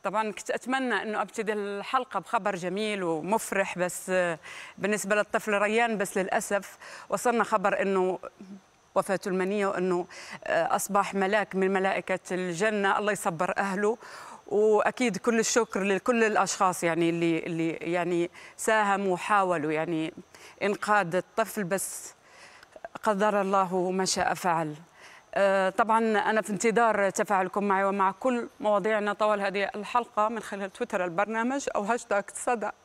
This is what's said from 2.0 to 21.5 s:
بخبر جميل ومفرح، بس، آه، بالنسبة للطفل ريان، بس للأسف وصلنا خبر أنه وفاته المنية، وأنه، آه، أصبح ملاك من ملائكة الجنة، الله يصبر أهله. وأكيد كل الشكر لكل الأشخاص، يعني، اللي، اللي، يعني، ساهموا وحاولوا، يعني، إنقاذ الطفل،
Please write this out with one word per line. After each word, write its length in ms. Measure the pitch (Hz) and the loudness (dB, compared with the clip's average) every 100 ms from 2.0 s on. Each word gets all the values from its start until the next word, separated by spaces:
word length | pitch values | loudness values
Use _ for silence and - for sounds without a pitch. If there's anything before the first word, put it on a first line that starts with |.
| 247 202 | -2 -6
بخبر 360 | - 226 196 190 | -2 -2 -2 -4
جميل 480 | 180 190 214 202 | -4 -4 -4 -2
ومفرح، 720 | 175 160 165 220 - 196 190 175 | -2 -2 0 -2 0 -2 -2 -2
بس، 320 | 175 - - | -4 -4 -2
آه، 300 | 185 175 160 - - - - | 0 0 -2 -10 -16 -16 -6
بالنسبة 380 | 196 214 196 208 | -2 -2 0 0
للطفل 360 | 196 220 - | 0 -2 0
ريان، 460 | 202 208 220 233 208 | 0 2 2 2 0
بس 200 | 196 196 | -2 -2
للأسف 600 | 185 233 - 202 - - - - - | 0 -2 0 -4 -4 -18 -18 -18 -6
وصلنا 340 | 196 247 233 | 0 2 2
خبر 380 | 202 214 196 190 | 2 2 2 2
أنه 380 | 196 190 185 180 - - 185 196 _ _ _ 196 | 2 2 2 -2 -10 -16 -20 -20 _ _ _ -2
وفاته 340 | 185 185 202 | 0 -2 0
المنية، 380 | 185 185 208 196 | -2 0 0 0
وأنه، 380 | - 185 175 180 - - - | 0 0 0 -4 -12 -16 -12
آه، 320 | - 165 165 202 | -2 0 2 0
أصبح 380 | - 196 190 | 0 0 0
ملاك 420 | 196 190 214 196 190 | 0 2 2 0 2
من 180 | 190 | 2
ملائكة 460 | 196 190 185 - 185 - | 2 2 0 -2 -4 -2
الجنة، 680 | 180 180 165 220 214 196 202 | -4 -4 0 0 2 2 2
الله 120 | 208 | 0
يصبر 460 | 196 202 165 180 - | 0 -2 -2 -2 0
أهله. 400 | 202 196 208 240 - - - - - | -2 0 0 -2 -8 -18 -18 -18 -2
وأكيد 680 | 208 214 208 - - 247 185 | 4 6 6 4 2 0 2
كل 220 | - 226 | 2 2
الشكر 440 | 214 247 220 202 | 2 2 2 0
لكل 400 | 196 190 - 233 | 0 2 2 4
الأشخاص، 600 | 220 214 190 - 190 175 | 4 2 0 2 2 2
يعني، 260 | 170 165 170 | 0 2 2
اللي، 300 | 170 170 160 | 2 2 0
اللي، 300 | - 165 165 | -2 -2 -2
يعني، 580 | - 165 175 175 175 170 - - - | -2 -4 -2 0 0 -2 -6 -20 -4
ساهموا 560 | - 220 202 196 196 | 2 2 4 2 2
وحاولوا، 580 | 175 - 208 190 170 151 | 0 2 4 4 2 0
يعني، 420 | 156 160 160 160 - - - - - | 0 0 -2 -4 -8 -20 -20 -20 -4
إنقاذ 520 | 202 196 - 208 175 180 | -2 -2 2 2 2 -2
الطفل، 480 | - - 208 | -2 -4 -2